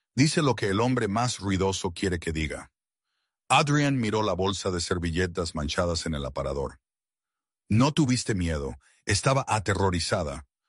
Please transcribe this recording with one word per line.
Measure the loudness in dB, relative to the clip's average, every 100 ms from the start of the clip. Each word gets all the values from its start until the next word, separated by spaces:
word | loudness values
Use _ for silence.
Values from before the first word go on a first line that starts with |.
| _ 2
Dice | 2 4
lo | 2 0
que | 0
el | 2
hombre | 2 2 0
más | 0 -2 -2
ruidoso | -2 0 0 0 -4
quiere | -2 -2 -2
que | -4
diga". | -4 -4 -6 -12 _ _ _ _ _ _ _ 2
Adrian | 4 4 2 2 2
miró | 0 2
la | 0
bolsa | 0 0 0 -2
de | -2
servilletas | -2 -2 -2 0 -2 -2 -4
manchadas | -4 -4 -2 -2 -2 -2
en | -4
el | -4
aparador. | -6 -6 -4 -6 -8 _ _ _ _ _ _ _ _ 0
"No | 2 4
tuviste | 4 2 2 0
miedo. | -2 0 -2 -4 -10 _ _ -2
Estaba | 0 2 0 0
aterrorizada". | -2 0 2 2 2 0 -2 -2 -6 -12 _